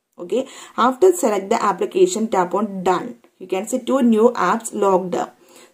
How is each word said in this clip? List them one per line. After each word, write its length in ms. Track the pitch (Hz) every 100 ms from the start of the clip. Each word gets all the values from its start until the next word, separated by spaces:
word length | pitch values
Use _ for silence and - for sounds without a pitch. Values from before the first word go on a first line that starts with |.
| _ _
Okay, 300 | 175 214 262 - - -
after 340 | 233 254 381
select 380 | 359 233 202 196
the 120 | 226
application, 680 | 208 180 202 185 180 214 220
tap 240 | 196 175
on 300 | 196 214 190
done. 340 | 185 180 - - _ _
You 100 | 185
can 200 | 190 220
see 120 | 254
two 220 | 247 262
new 300 | 240 214 233
apps 420 | 240 180 208 -
logged. 440 | 214 202 185 185 - - _ _ - -